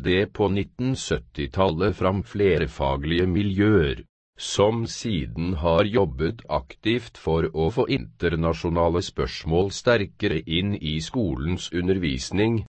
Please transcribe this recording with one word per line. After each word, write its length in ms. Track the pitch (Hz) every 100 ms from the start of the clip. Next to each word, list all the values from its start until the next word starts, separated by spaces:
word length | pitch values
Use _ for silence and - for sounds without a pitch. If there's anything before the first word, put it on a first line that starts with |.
det 280 | 67 92 101
på 160 | - 98
nitten 440 | 98 95 - 127 135
syttitallet 1000 | - 69 - - 69 - 95 80 98 85
fram 260 | 92 98
flere 460 | - 101 101 87 76
faglige 580 | - 67 69 73 85 92
miljøer, 760 | 87 101 95 104 101 71 - - _ _ -
som 480 | - - 104 117 113
siden 680 | - 120 90 60 62 87 82
har 220 | 85 82
jobbet 580 | 104 107 92 64 80 117 -
aktivt 680 | 73 - - - 120 - -
for 320 | - 80 80
å 160 | 78 80
få 160 | 120 -
internasjonale 1120 | 135 55 - 85 82 82 82 87 82 85 85
spørsmål 680 | 90 - 65 - - 82 98
sterkere 720 | - 127 117 98 - 101 78
inn 300 | - 85 101 104
i 220 | 76 78
skolens 720 | 80 131 95 64 78 90 -
undervisning. 920 | 87 90 95 85 67 - 95 110 117 -